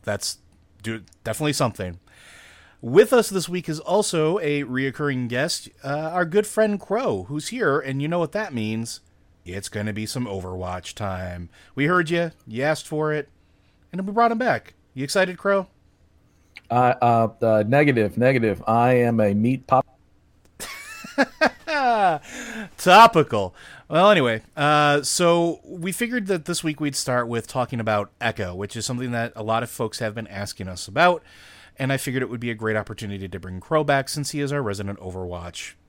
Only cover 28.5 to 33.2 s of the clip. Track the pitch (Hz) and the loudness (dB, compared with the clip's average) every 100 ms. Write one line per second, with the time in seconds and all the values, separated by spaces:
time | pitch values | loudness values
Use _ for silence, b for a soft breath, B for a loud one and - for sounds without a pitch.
28.5 | 90 101 117 104 123 127 120 117 - 107 | -6 -8 -8 -6 -6 -4 -4 -6 -6 -2
29.5 | 113 117 - 110 - 110 110 113 98 101 | -2 -2 -6 -8 -4 -6 -6 -12 -10 -10
30.5 | - 92 90 - 110 175 170 B B B | -10 -12 -10 -8 2 2 2 B B B
31.5 | B B - 135 135 - 127 120 120 120 | B B -6 -2 -2 -2 -4 -4 -4 -6
32.5 | 110 110 107 101 107 104 101 | -4 -2 -2 -4 -10 -8 -8